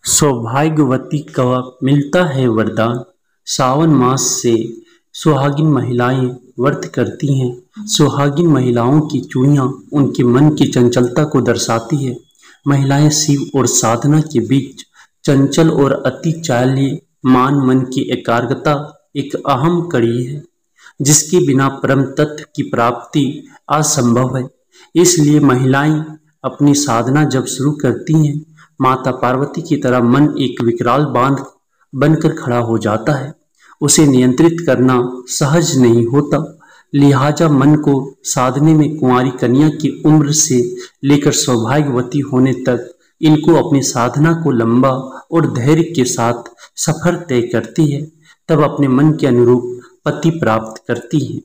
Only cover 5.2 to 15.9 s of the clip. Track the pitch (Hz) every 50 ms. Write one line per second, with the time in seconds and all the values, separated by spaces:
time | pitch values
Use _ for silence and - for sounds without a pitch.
5.2 | - 160 151 131 135 143 143 143 156 156 147 127 120 117 123 120 120 123 131 135
6.2 | 127 123 127 - - - _ - 123 143 147 - - - - 135 120 95 - -
7.2 | - 139 139 131 131 120 123 - _ _ _ - - - - - 151 135 - 135
8.2 | 143 147 139 147 175 170 151 131 127 127 120 120 113 123 143 156 151 - - 127
9.2 | 127 - - 135 127 143 147 143 131 - - - - - - 147 139 - - -
10.2 | 131 120 120 131 151 151 151 147 147 120 - 131 123 123 120 127 123 120 - 156
11.2 | 151 151 - 139 120 120 113 - - - 190 - - - 160 139 135 127 120 -
12.2 | _ _ _ _ _ - - _ _ 139 143 139 135 135 139 143 151 151 151 -
13.2 | - - 143 139 123 - - 139 123 - - - - 113 117 117 - 143 151 156
14.2 | 151 151 - 120 107 104 131 139 120 - - - - _ _ _ - _ _ _
15.2 | _ - 143 135 139 135 139 - 165 160 147 - 143 135